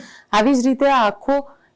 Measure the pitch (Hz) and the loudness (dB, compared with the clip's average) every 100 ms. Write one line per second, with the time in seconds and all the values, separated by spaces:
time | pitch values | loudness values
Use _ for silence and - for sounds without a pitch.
0 | - - - 208 220 269 247 262 277 269 | -20 -20 -6 0 2 2 0 0 0 2
1 | 208 202 - 277 277 - _ | 0 -4 -4 -4 -4 -20 _